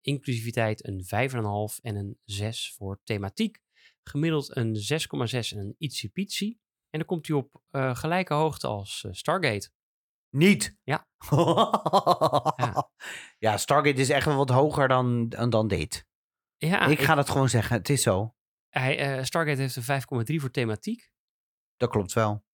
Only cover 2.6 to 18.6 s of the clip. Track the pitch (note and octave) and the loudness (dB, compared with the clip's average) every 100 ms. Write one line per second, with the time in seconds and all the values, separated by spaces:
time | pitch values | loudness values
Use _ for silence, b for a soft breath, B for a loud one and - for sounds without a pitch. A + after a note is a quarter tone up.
2.6 | - - G2 G2 - G#2+ G2 - A3 _ | -10 -10 -12 -12 -6 -4 -4 -4 -6 _
3.6 | _ b b b - C#3+ D#3+ D#3 C#3 - | _ b b b -10 -4 0 0 -2 -4
4.6 | A2+ A2 G#2 D#3 - D3+ A#2+ B2 A2 G#2 | -2 -2 -4 -4 -4 -4 -4 -4 -6 -8
5.6 | G2+ - D3+ - G#2+ - G3 - G3+ A#3 | -10 -8 -8 -8 -10 -6 -6 -4 -6 -8
6.6 | _ _ _ D#3 D#3+ F3 - D3+ B2+ _ | _ _ _ -8 -4 -6 -2 -2 -2 _
7.6 | _ C#3 C3 B2 D#3 F3 F3+ D3+ D#3 - | _ -4 -2 -2 -2 -2 0 0 0 -2
8.6 | B2+ G#2+ G2+ - G#2+ F#2+ - F3+ D#3 G#2 | -6 -6 -6 -10 -10 -8 -4 0 0 -2
9.6 | - _ _ _ _ _ _ B2+ F3+ G3+ | -6 _ _ _ _ _ _ 4 6 6
10.6 | - - - D3+ - _ - C#3+ E3 E3+ | 2 -8 -6 -6 -6 _ 0 4 4 4
11.6 | - A3 - G3 - F3 D#3 D3 - - | 4 2 2 2 4 4 4 2 0 -2
12.6 | C#3+ A2+ - _ B B B B A2 G#2 | -2 -2 -6 _ B B B B 0 0
13.6 | - C#3+ D3 C3 C3 C#3+ D#3 C#3+ C3+ B2+ | 4 4 4 2 2 2 2 2 4 4
14.6 | D3 D3 C3+ C3 B2 A#2+ A#2 A2 A#2+ A2+ | 4 4 4 4 4 2 0 -2 2 2
15.6 | A2 F#2+ D2+ - - _ _ _ _ _ | 2 0 -2 -6 -14 _ _ _ _ _
16.6 | D#3 F#3+ - D3 C#3 D#3 C#3+ C3+ C3+ A#2 | -2 2 4 4 4 4 2 2 2 2
17.6 | G#2+ A#2 F2+ C#3 - F#2+ A2 _ _ _ | 2 -2 0 0 2 2 0 _ _ _